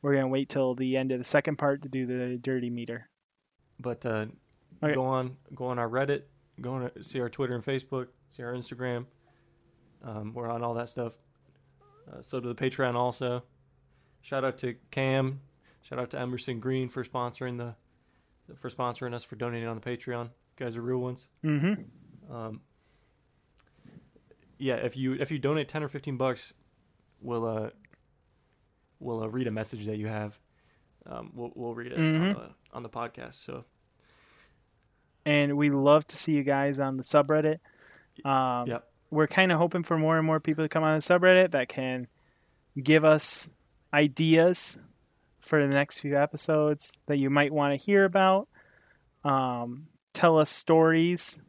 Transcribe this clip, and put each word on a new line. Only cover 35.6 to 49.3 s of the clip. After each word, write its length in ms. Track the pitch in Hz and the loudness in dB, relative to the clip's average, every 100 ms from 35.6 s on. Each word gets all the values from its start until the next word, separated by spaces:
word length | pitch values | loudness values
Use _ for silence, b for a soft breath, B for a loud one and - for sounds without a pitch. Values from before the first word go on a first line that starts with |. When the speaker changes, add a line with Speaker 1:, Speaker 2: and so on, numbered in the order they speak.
| 147 | 2
Speaker 1:
love 360 | 139 139 151 151 | 4 6 6 4
to 100 | - | -2
see 160 | - | 2
you 100 | 151 | 2
guys 360 | 135 135 139 139 | 2 2 0 0
on 180 | 135 135 | -2 -4
the 60 | |
subreddit. 560 | 131 151 143 151 156 156 b b b b b - | 2 2 4 2 2 -2 b b b b b -10
Um, 440 | 139 135 131 123 120 | 0 2 2 -2 -4
Speaker 2:
Yep. 200 | 117 _ _ _ | -6 _ _ _
Speaker 1:
we're 180 | 151 156 | 0 2
kinda 300 | - 185 165 | 4 4 4
hoping 260 | 170 180 | 2 0
for 140 | 165 165 | -2 0
more 200 | 156 160 | 2 2
and 80 | 160 | 2
more 140 | 156 | 0
people 240 | 156 151 | 0 -2
to 60 | 156 | 0
come 140 | 160 | 0
on 120 | 156 156 | 2 2
the 60 | |
subreddit 500 | - 180 180 185 185 | 4 6 8 8 6
that 160 | 147 123 | 2 -2
can 400 | - 131 127 123 _ _ _ _ _ _ - | -4 -4 -6 -8 _ _ _ _ _ _ -6
give 220 | 135 156 | 4 6
us 460 | 156 156 - - - _ _ _ _ | 8 6 4 2 -2 _ _ _ _
ideas 840 | 147 151 131 160 160 170 180 - - - _ _ _ _ _ | 2 2 4 4 6 6 6 4 0 -10 _ _ _ _ _
for 220 | - 156 | 0 2
the 60 | 143 139 | 4 2
next 240 | 143 - | 0 -4
few 180 | 143 139 | -2 2
episodes 800 | 147 151 - 156 151 151 - - - | 2 0 0 4 4 2 -4 -8 -2
that 100 | 147 | 0
you 120 | 135 | 2
might 220 | 143 143 | 2 2
wanna 240 | 151 143 139 | 2 0 0
hear 300 | - 202 196 | 2 4 4
about. 420 | 190 190 190 - b b b b b b _ | 6 4 4 0 b b b b b b _
Um, 640 | 147 | 0